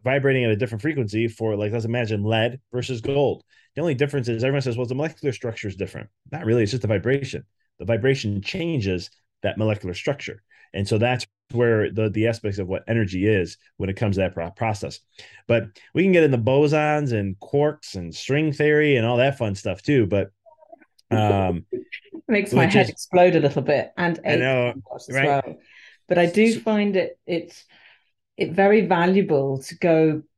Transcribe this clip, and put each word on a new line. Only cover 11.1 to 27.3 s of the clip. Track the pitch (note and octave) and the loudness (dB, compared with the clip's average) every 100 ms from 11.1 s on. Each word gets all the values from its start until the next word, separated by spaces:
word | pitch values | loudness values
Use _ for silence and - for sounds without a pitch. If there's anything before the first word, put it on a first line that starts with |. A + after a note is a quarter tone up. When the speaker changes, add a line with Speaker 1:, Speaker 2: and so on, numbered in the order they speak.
| B2 - _ _ | 0 -6 _ _
Speaker 1:
where | A#2 A#2+ A2 G2+ | 0 2 2 0
the, | G2+ A2 | 0 -2
the | G2+ A2 | 0 0
aspects | A2+ G#2+ G2+ | -2 -6 -6
of | F#2 | -6
what | F#2 - | -6 -2
energy | A2+ G2 F#2 G#2 | 0 0 0 2
is | G#2 E2+ - _ _ | 2 0 -8 _ _
when | G2 | -6
it | F#2+ | -2
comes | A2 F#2+ | -2 0
to | |
that | F#2 | -2
pro-, | E2+ E2+ | -4 -10
process. | - A2+ G#2 C#2+ - _ - - - - | -6 -6 -4 -8 -14 _ -20 -20 -20 -2
But | A#2 G#2+ _ - | 0 0 _ -6
we | - | 0
can | F#3+ | 4
get | F3 | 6
into | D3+ B2+ | 6 4
bosons | A2+ C3+ D3 D3+ D3+ D3+ C#3+ | 2 4 4 2 0 0 0
and | A2 G2 F#2+ | -2 -2 -8
quarks | - C#3+ D3 D3 - F#2+ | -4 0 0 -2 -14 -10
and | E2+ D2+ | -10 -12
string | - C#3 D#3 | -4 0 0
theory | C#3+ D3+ D3+ D3+ C3 | 0 2 4 4 4
and | A2+ | 2
all | A#2+ | 2
that | C3+ C#3 | 2 0
fun | A2 | -4
stuff | G2 G#2+ F#2 | -4 -6 -6
too. | - C#3+ G2+ | 0 2 2
But, | G2 F#2 _ _ _ - - _ _ _ | 0 -2 _ _ _ -20 -20 _ _ _
um, | A2+ G#2+ G2 F#2+ F2 - - - - | 0 2 2 0 -2 -6 -10 -10 -18
Speaker 2:
<laughs> | - - - | -18 -18 -2
Makes | G#3 G3 | -2 2
my | - E3 | 2 4
Speaker 1:
which | |
Speaker 2:
head | G#3 A#2+ | 4 4
Speaker 1:
is | |
Speaker 2:
explode | - - F3+ F3+ E3 | -2 0 6 6 6
a | |
little | C#3+ D3 | 2 0
bit, | C#3 C#3 - - | 0 0 -2 -4
and | F3 E3 - | -2 -2 -2
Speaker 1:
I | A2+ | 0
know, | B2+ B2+ B2 | 2 2 0
Speaker 2:
ache | B2 - - | -4 -14 -16
as | - | -6
Speaker 1:
right? | C3 C#3+ | 0 2
Speaker 2:
well. | C#3 B2+ D#3 _ - - _ _ | 0 -2 -12 _ -20 -20 _ _
But | F3 | 2
I | E3+ | 2
do | G#3 A3+ | 4 2
Speaker 1:
So | A3+ | 2
Speaker 2:
find | - G#3+ G3+ F#3+ | -2 0 0 0
it, | E3 - | -4 -8
it's, | - | -8